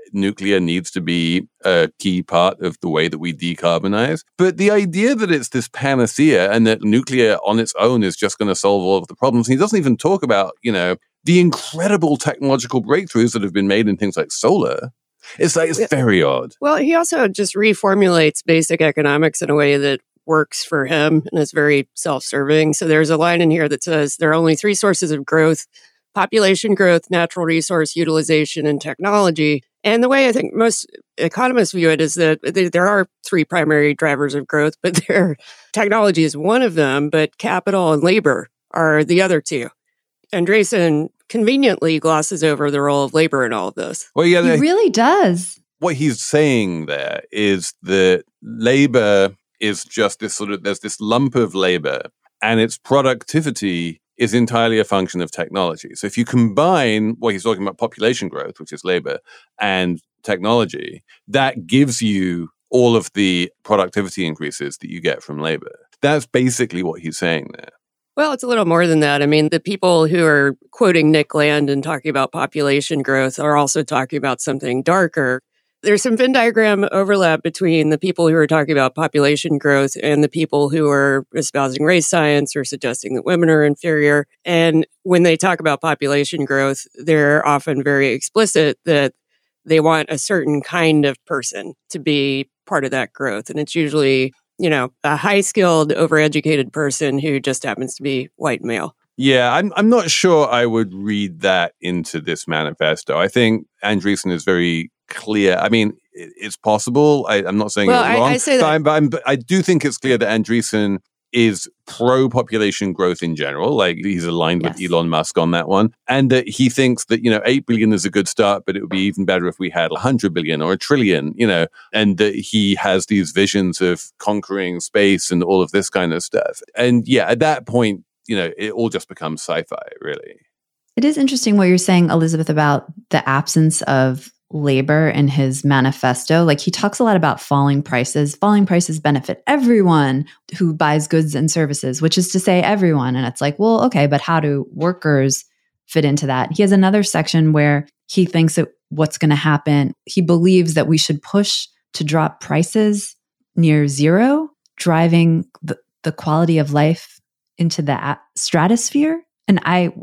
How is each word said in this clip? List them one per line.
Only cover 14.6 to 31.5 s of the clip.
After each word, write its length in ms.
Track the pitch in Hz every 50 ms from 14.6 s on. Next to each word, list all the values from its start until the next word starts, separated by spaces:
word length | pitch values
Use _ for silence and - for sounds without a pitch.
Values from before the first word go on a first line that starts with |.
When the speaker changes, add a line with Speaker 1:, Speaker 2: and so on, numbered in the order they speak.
| - - - - - 127 - _ _ _ _ _ - - - -
Speaker 1:
It's 160 | - 175 -
like, 140 | 170 165 165
it's 80 | 165 -
Speaker 2:
Yeah. 80 | 226 -
Speaker 1:
very 340 | 156 135 131 113 190 90 76
odd. 300 | 69 67 64 - - - _
Speaker 2:
Well, 160 | 285 294 311
he 160 | 294 294 285 330
also 340 | 330 339 - 339 320 247
just 280 | 196 185 - 202 185 -
reformulates 880 | 202 208 220 202 - - 196 190 208 202 185 175 165 156 151 - - -
basic 360 | - 165 165 160 - 170 165
economics 600 | 160 156 135 156 151 143 143 147 160 156 - -
in 80 | - -
a 60 | 147
way 200 | 151 147 143 143
that 220 | 139 139 143 135 131 _ _ _ _ _
works 360 | - 160 156 147 - - - -
for 240 | - 170 147 135
him 340 | 131 165 156 147 156 160 156 151 -
and 80 | - 170
is 120 | 147 -
very 360 | - 160 147 147 147 139 135 - _
self-serving. 800 | - - 170 143 127 - - - 139 139 135 151 156 156 156 151
So 140 | - 190
there's 240 | 165 156 156 160 151
a 60 | 165
line 240 | 151 165 175 170 170
in 100 | 175 160
here 180 | 156 170 156 147
that 140 | 143 - -
says, 320 | 175 160 151 147 143 -
"There 140 | - 165 156
are 20 | 156
only 220 | 165 165 160 160
three 180 | - - 208 202
sources 380 | - - 202 180 - 185 160
of 120 | 156 143 139
growth, 440 | - - 160 156 160 160 - - - _ - _ _ _ _ _ _ -
population 580 | 202 190 202 - 220 202 190 196 - - 220 202
growth, 380 | - 202 180 175 170 - -
natural 340 | 180 175 170 165 - 185 170
resource 500 | 160 165 160 151 - 185 165 156 147 -
utilization, 720 | 165 170 156 156 160 147 - 160 151 151 - - 165 147
and 160 | 151 147 139
technology." 800 | - 139 135 - - 202 208 208 202 180 160 156 151 151 147 139 - _ _ _ -
And 200 | 208 220 233 247
the 60 | 254
way 180 | 269 277 269
I 40 | 254
think 200 | 226 254 - - -
most 320 | - 226 233 214 - - - - - _ _ _ -
economists 540 | - 165 - 202 254 254